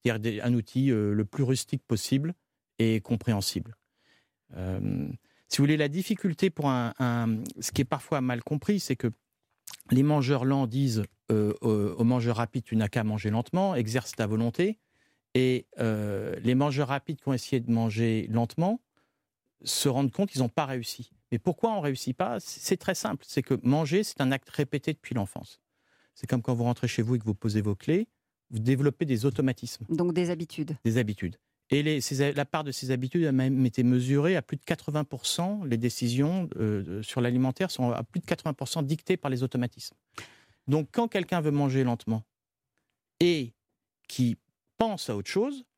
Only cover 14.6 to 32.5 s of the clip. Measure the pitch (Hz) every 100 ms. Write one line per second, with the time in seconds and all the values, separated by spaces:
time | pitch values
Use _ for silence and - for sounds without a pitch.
14.6 | 185 220 _ _ _ _ _ 123 127 127
15.6 | - - 117 107 107 98 104 - 117 127
16.6 | 147 135 135 139 - 151 - 127 - 131
17.6 | 120 113 113 107 117 110 - 110 117 -
18.6 | 175 240 _ _ _ _ _ _ _ _
19.6 | - - 147 131 139 - 202 135 123 -
20.6 | 143 131 113 - 123 _ _ 120 - 165
21.6 | 226 214 147 131 - 127 180 120 - -
22.6 | - 185 - 180 - 139 - - 127 123
23.6 | 123 143 156 180 214 - 131 135 - -
24.6 | 143 147 - 156 - 127 98 - - -
25.6 | _ _ _ _ _ - - 127 113 120
26.6 | 120 120 120 - 113 123 107 104 117 107
27.6 | 104 98 - 170 226 _ _ _ _ 117
28.6 | 113 131 143 139 156 120 135 - 131 123
29.6 | 120 - 110 165 175 170 175 175 165 -
30.6 | 147 156 117 113 107 107 90 - _ _
31.6 | _ 139 147 151 - 135 143 139 143